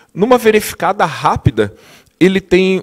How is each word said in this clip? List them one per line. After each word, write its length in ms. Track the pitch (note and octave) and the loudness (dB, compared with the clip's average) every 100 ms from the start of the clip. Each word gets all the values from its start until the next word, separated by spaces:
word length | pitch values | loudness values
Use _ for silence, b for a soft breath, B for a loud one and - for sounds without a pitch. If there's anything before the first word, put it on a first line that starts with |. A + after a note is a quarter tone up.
| b | b
numa 240 | - G#3+ B3 | -4 0 2
verificada 720 | A3 G#3+ - - E3+ G3+ F3+ | 2 0 -2 -6 -6 -2 -4
rápida, 680 | B2 C#3+ A3+ - A2 G#2 b b b b _ | -2 -4 -2 -2 -2 -4 b b b b _
ele 200 | F3+ F#3+ | 0 0
tem 420 | F#3+ F3+ F#3+ F#3 | 0 0 0 -2